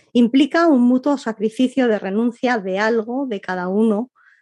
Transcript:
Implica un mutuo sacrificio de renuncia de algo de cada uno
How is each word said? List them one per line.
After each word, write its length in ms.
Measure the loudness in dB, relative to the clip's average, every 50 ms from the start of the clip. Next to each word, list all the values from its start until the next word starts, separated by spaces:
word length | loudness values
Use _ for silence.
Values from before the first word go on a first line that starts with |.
| _ _
Implica 560 | 0 2 2 4 4 2 2 2 2 2 4 4
un 140 | 4 4
mutuo 360 | 4 4 2 2 0 0 -2 -2
sacrificio 720 | -4 -6 -6 -4 -4 -4 0 0 0 0 0 0 0 0
de 100 | 0 -2
renuncia 600 | -2 -4 -2 -2 -2 -2 -2 -4 -2 -2 -2 -2
de 220 | -4 -4 -4 -2
algo 460 | 0 0 0 -2 -2 -4 -6 -6 -6 -6
de 140 | -8 -8
cada 260 | -8 -8 -8 -6 -4 -2
uno 440 | 0 0 2 2 0 -2 -4 -8 _ _ _ _ _ _